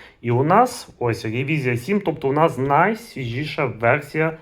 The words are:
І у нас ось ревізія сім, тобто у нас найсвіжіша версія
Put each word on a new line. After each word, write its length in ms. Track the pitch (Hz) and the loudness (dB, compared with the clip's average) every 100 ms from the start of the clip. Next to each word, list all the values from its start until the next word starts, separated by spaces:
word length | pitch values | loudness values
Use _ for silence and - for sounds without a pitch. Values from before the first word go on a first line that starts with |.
| - _ | -20 _
І 100 | 117 | -2
у 120 | 120 | 2
нас 460 | 151 208 247 - - - | 4 4 4 0 -14 -4
ось 260 | 120 113 113 | -2 -2 -4
ревізія 520 | 117 135 156 123 120 | -4 -2 -2 0 -2
сім, 240 | - 202 196 | 0 -2 -2
тобто 240 | 156 135 | -2 0
у 40 | |
нас 240 | 147 - 120 | 2 2 2
найсвіжіша 1080 | 139 143 190 226 - - 120 120 151 - 131 | 2 4 2 0 -8 -10 -6 -6 -6 -4 -4
версія 720 | 107 117 143 143 156 160 160 | 0 2 2 0 -2 -2 -4